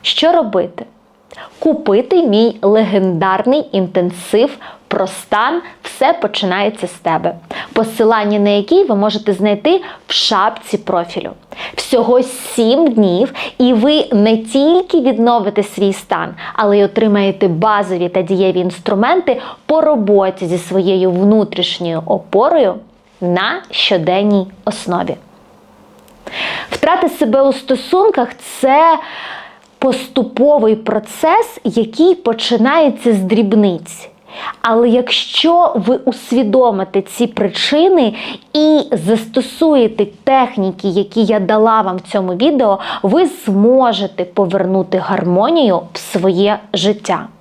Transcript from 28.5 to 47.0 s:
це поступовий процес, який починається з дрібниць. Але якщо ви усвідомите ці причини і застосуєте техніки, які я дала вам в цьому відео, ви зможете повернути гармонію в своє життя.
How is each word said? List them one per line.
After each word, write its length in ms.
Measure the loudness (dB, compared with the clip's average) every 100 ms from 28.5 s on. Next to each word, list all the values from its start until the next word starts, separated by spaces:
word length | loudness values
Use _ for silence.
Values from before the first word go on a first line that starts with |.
| -2
це 400 | 2 4 4 2 -2 -16 -16 -16 -18 -20 _ _
поступовий 960 | -2 -2 -2 -2 -2 2 4 4 4
процес, 840 | 2 0 -4 -6 -2 2 2 0 -4
який 520 | -4 -2 -2 2 2
починається 1000 | 4 0 -2 -2 2 2 4 2 2 0
з 60 | 0
дрібниць. 920 | 0 0 2 2 2 0 -10 -20 -20 _ _ -14 -14 -6
Але 280 | 0 2 4
якщо 840 | 2 2 -4 -2 0 2 4 2
ви 200 | 0 -2
усвідомите 1040 | 0 -2 -6 -2 -2 2 2 2 0 -2 -4
ці 260 | -4 -4 -4
причини 840 | 0 -4 -2 0 2 4 4 2 -2 -12 -14 _
і 280 | 0 4 2 2
застосуєте 1120 | -4 0 -2 0 -4 -4 -2 2 4 2 0 -4 -4
техніки, 640 | 0 2 0 -2 -4 -4 -2
які 360 | -2 -2 0
я 160 | 0 0
дала 420 | 0 2 2 2
вам 160 | 0 -6
в 40 |
цьому 320 | -6 -4 -4
відео, 460 | 0 0 2 0 0 -4 -4
ви 220 | 0 2
зможете 960 | 0 -2 -2 2 4 4 2 0 -6 -6
повернути 760 | -6 -2 0 0 0 0 0 -4
гармонію 840 | -2 -2 0 0 2 2 2 0 -4
в 40 | -16
своє 640 | -8 -2 0 2 0 -2 -6
життя. 540 | -2 -2 -2